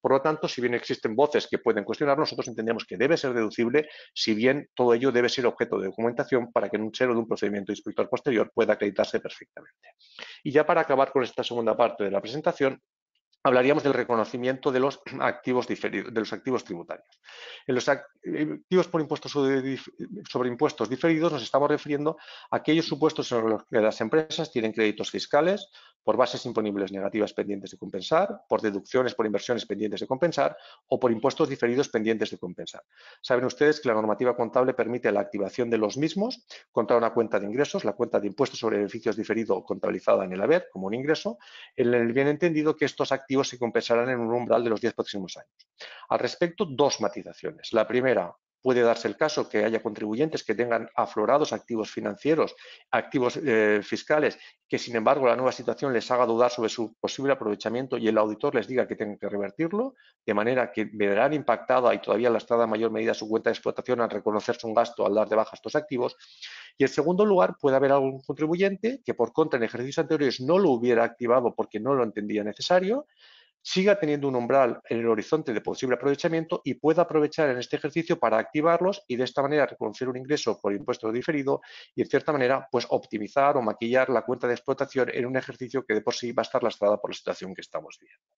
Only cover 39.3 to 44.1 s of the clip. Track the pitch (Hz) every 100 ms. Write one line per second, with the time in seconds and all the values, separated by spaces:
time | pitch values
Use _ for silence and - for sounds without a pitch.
39.3 | 110 110 95 - 98 95 98 - 110 95
40.3 | 92 110 170 - - 95 113 135 156 202
41.3 | 233 - - - - 120 120 117 117 139
42.3 | 147 175 156 151 151 139 - 135 135 -
43.3 | 135 - 120 120 113 - 117 120